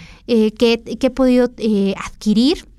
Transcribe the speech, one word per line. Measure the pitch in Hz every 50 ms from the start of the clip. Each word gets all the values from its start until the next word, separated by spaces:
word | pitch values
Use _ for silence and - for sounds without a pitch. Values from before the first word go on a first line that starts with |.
| - - - - -
eh, | - 240 220 220 220
que, | 214 - 247 233 233 233
que | 226 - - 226 269
he | 254
podido, | 254 - 262 254 247 247 247 247 247
eh, | - 214 214 208 196 196 190 190
adquirir, | - - - - - - 214 208 220 247 285 403 - - - -